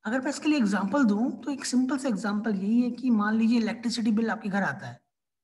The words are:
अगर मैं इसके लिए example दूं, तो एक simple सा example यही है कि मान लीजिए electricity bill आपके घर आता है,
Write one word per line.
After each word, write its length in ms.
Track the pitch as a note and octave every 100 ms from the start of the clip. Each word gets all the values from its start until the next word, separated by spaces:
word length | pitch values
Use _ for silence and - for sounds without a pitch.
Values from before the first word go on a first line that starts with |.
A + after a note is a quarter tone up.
अगर 160 | G#3+ B3+
मैं 100 | C4
इसके 180 | C#4 D4+
लिए 100 | D4+
example 460 | G#3 G3+ G3 C#4+
दूं, 260 | B3 G3+ B3+
तो 200 | - -
एक 140 | C#4
simple 340 | - B3 B3+ C#4
सा 100 | C4+
example 460 | G3+ G#3+ G#3 A3+
यही 280 | G3 G3 A#3
है 80 | B3
कि 200 | A#3+ C4
मान 240 | A3 G#3
लीजिए 240 | A3 A3+ A#3+
electricity 520 | G#3+ F#3 A#3+ A#3 A3+
bill 200 | G#3 A3+
आपके 180 | G3+ G#3
घर 140 | G3
आता 240 | F3 C3 B2+
है, 140 | B2 _ _ _ _